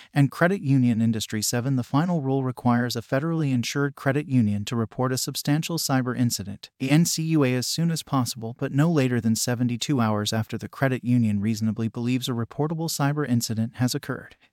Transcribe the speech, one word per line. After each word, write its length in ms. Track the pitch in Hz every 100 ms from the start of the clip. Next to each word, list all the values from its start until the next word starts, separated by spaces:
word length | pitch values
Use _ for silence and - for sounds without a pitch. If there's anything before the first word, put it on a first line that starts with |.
| -
and 180 | 147 139
credit 300 | - 170 196
union 400 | 139 135 123 113
industry. 400 | 113 110 - 110
Seven, 360 | 101 123 120 135
the 60 |
final 380 | 120 139 175 170
rule 220 | 135 135
requires 540 | 131 123 123 120 123 117
a 40 |
federally 520 | - 135 160 165 147
insured 420 | 127 117 143 143 -
credit 320 | 143 135 151
union 380 | 127 107 104 101
to 100 | 120
report 380 | 113 - 127
a 40 | 127
substantial 600 | - 135 - 147 160 165
cyber 400 | - 135 127 120
incident, 540 | 120 - 98 101 - -
the 120 | 131
N 140 | 151 170
C 180 | -
U 220 | 160 160 131
A, 80 |
as 140 | 127 120
soon 220 | - 165
as 140 | 160
possible, 500 | - 139 120 131 113 123
but 140 | 135
no 180 | 135 160
later 300 | 160 131 123
than 160 | 113 110
seventy-two 640 | - 120 123 117 - 143
hours 320 | 113 107 104
after 240 | 113 110 113
the 100 | -
credit 380 | - 135 127 120
union 340 | 123 113 104
reasonably 480 | 104 107 110 104 113
believes 400 | 123 120 127 123
a 60 |
reportable 560 | 117 113 - 147 165 165
cyber 360 | - 139 147 139
incident 500 | 120 - 110 113 -
has 200 | 127 143
occurred. 400 | - 127 - - _